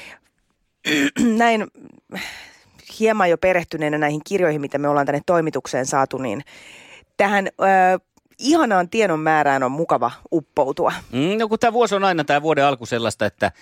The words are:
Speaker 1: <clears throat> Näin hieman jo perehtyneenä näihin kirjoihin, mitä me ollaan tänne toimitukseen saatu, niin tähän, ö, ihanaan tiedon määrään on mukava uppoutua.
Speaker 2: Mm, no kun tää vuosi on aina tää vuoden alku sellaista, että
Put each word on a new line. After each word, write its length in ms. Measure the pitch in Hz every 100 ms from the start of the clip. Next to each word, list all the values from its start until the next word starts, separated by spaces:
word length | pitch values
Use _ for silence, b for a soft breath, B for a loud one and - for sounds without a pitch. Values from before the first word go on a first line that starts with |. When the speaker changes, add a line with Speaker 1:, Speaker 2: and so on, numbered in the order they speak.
| B B _ _ _ _ _ _ -
Speaker 1:
<clears throat> 520 | 302 277 - 233 220
Näin 280 | 233 220 - - - - _ - B B B B B B - -
hieman 300 | 220 214 180
jo 80 | 165
perehtyneenä 600 | 185 180 170 160 151 151
näihin 220 | 151 151
kirjoihin, 360 | - 196 175 151
mitä 180 | 139 139
me 100 | 147
ollaan 180 | 147 139
tänne 140 | 143 -
toimitukseen 600 | 170 160 135 - 135 135
saatu, 320 | 143 135 135
niin 260 | 127 110 - B B B B B B -
tähän, 300 | 202 202 190 -
ö, 380 | 190 190 185 185 _ _ _ _
ihanaan 500 | 254 330 254 185 175
tiedon 320 | 226 202 156
määrään 420 | 156 156 143 135
on 80 | 127
mukava 380 | 143 165 131 120 - -
uppoutua. 600 | 170 - - 135 151 113 - -
Speaker 2:
Mm, 260 | 120 165 220
no 100 | 220
kun 100 | 220
tää 140 | 240
vuosi 220 | 226 220
on 100 | 196
aina 200 | 196 170
tää 180 | 147 143
vuoden 220 | 156 143
alku 220 | 143 127 113
sellaista, 400 | 120 113 - 104
että 260 | - 101 -